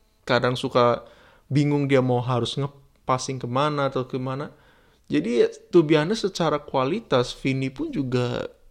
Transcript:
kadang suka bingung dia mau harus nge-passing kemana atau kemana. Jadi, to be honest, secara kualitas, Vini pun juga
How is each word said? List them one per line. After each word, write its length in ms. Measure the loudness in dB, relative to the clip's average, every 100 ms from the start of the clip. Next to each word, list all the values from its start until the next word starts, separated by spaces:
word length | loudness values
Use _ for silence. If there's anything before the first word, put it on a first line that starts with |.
| _ _ -2
kadang 320 | 0 0 -2
suka 480 | 0 2 4 2 -4 -20 -20 _ -4
bingung 400 | 0 2 2 2
dia 160 | 2
mau 160 | 2 0
harus 400 | 0 -2 -2 -4
nge-passing 800 | -8 -10 _ _ -2 -2 -2 -8
kemana 480 | -4 -2 0 0 -2
atau 160 | -2
kemana. 480 | -4 -6 -6 -8 -10 -16 _ _ _ _ -4
Jadi, 400 | -2 0 2 0 -2 2
to 160 | 4 6
be 100 | 4
honest, 320 | 2 0 -2
secara 320 | -2 -2 -2
kualitas, 720 | -2 -2 0 -2 0 0 0
Vini 380 | -4 -4 -2 -4
pun 240 | -6 -6
juga 560 | -4 -2 -2 -2 -4 -6 -12 -20